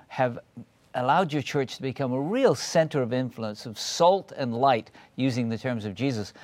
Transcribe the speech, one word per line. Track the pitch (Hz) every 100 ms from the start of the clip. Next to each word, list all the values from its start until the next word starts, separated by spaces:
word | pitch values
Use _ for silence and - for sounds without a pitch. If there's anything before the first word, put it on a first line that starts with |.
| -
have | - 127 117 - - - _ _
allowed | 131 127 160 180
your | 147
church | - 147 127 -
to |
become | 131 123 131
a | 131
real | 147 247 254
center | 135 - 170 160 147
of | 120
influence, | 127 127 - 110 104
of | 123 104
salt | - - 170 190 - -
and | 127
light, | 117 135 117 - - - -
using | 131 123 117
the | 113
terms | 131 117
of | 104
Jesus. | 95 139 113 101 -